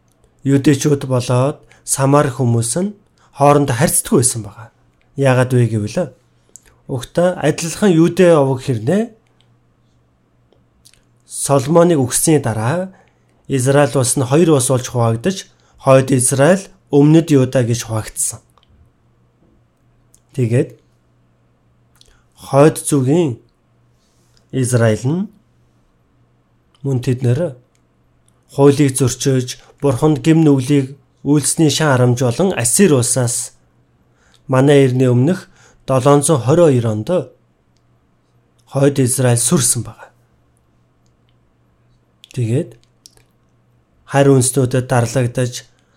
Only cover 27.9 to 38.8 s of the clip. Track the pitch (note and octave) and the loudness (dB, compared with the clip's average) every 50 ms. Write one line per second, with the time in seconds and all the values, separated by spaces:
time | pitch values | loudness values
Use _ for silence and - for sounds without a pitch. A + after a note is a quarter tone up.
27.9 | _ _ _ _ _ _ _ _ _ _ _ _ - - C#3 C#3+ C#3 B2 D3 C3+ | _ _ _ _ _ _ _ _ _ _ _ _ -2 2 4 4 4 4 2 0
28.9 | B2+ - C#3 A#2+ - - - C#3 C3 C3 B2+ B2 - - - - _ _ - C#3+ | 0 0 -2 -2 -2 -2 -2 -2 0 -2 -2 -6 -10 -16 -20 -20 _ _ -2 -2
29.9 | C3 A#2 D#3 D#3 D#3 C3 A#2+ D#3+ D#3+ D#3+ D#3+ D3+ C#3 C3+ B2 B2+ D3 C#3+ C3 C3 | -2 0 0 0 0 0 2 2 2 4 4 4 2 2 2 0 0 0 -2 -2
30.9 | C#3+ - _ _ _ _ - C#3 D3 D3+ C#3 - - - E3 D3+ C#3 - D#3 D3+ | -8 -16 _ _ _ _ -4 -2 0 0 0 -2 0 0 0 2 2 0 0 0
31.9 | C3 B2 B2+ B2 B2 B2 C3+ B2 B2 - F3 G3 F3+ - A#2 - - - G3+ F#3 | 2 2 2 2 0 0 -2 -2 -2 0 -2 -2 -2 -2 -4 -2 0 2 2 4
32.9 | D3+ B2+ A#2 - - C3+ B2 A#2 - - - - - _ _ _ _ _ _ _ | 4 2 0 -2 -2 -2 -2 -4 -4 -6 -10 -12 -16 _ _ _ _ _ _ _
33.9 | _ _ _ _ _ _ _ _ _ _ _ - C3 C3 C3 C#3+ D3 C#3 C#3 C3 | _ _ _ _ _ _ _ _ _ _ _ -2 0 2 4 4 4 4 4 2
34.9 | B2 B2+ C3 B2+ A#2+ A#2+ B2+ D3+ F#3 F#3 - - _ _ _ _ _ _ _ - | 2 0 0 2 2 2 2 0 0 -4 -6 -14 _ _ _ _ _ _ _ -4
35.9 | C3 C3 B2 C#3+ C#3+ C#3+ C#3 - E3 C3+ G#2+ A#2 D#3 F3 F3 D#3+ C3+ B2 A2 A#2 | -2 0 2 4 2 2 2 0 -2 -2 0 0 2 4 4 4 2 2 0 -2
36.9 | G#2+ G#2+ G#2+ - F3+ F3+ C#3 - - _ _ _ _ _ _ _ _ _ _ _ | -4 -6 -6 -4 -4 -4 -6 -8 -14 _ _ _ _ _ _ _ _ _ _ _
37.9 | _ _ _ _ _ _ _ _ _ _ _ _ _ _ _ _ - C3+ | _ _ _ _ _ _ _ _ _ _ _ _ _ _ _ _ -4 0